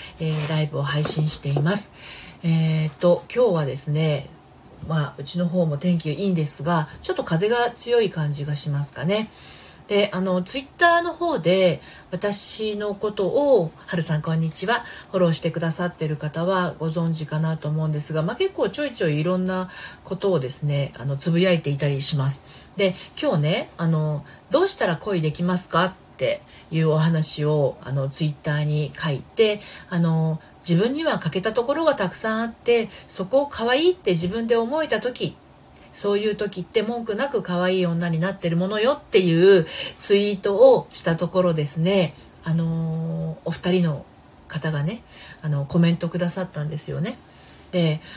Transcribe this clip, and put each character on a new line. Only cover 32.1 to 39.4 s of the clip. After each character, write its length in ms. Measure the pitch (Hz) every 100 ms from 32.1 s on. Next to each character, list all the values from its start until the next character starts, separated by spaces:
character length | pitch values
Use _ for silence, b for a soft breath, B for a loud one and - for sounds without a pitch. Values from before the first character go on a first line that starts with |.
く 60 | -
さ 220 | 220 220
ん 20 |
あ 60 | 233
っ 60 |
て、 360 | - - 233 214 B B
そ 180 | - 185
こ 160 | 269
を 40 | 277
可 240 | - 233
愛 200 | 262 349
い 20 |
っ 20 |
て 160 | 359 208
自 160 | 170 180
分 220 | 226 226
で 80 | 233
思 260 | 233 311
え 60 | 302
た 120 | 220
時、 360 | 247 247 170 - - - - - B
そ 220 | - 202 202
う 20 |
い 100 | 214
う 60 | 196
時 260 | 208 185
っ 20 |
て 180 | 175 220
文 220 | 208 240
句 100 | 226
な 140 | 208 277
く 120 | 220
可 220 | 175 175
愛 160 | 185 185
い 80 | 175
女 220 | 170 175
に 100 | 160
な 140 | 185
っ 60 | 196
て 120 | 170
る 60 | 170
も 100 | 190
の 140 | 214
よ」 140 | 240 294
っ 0 |
て 200 | - 202
い 380 | 180 165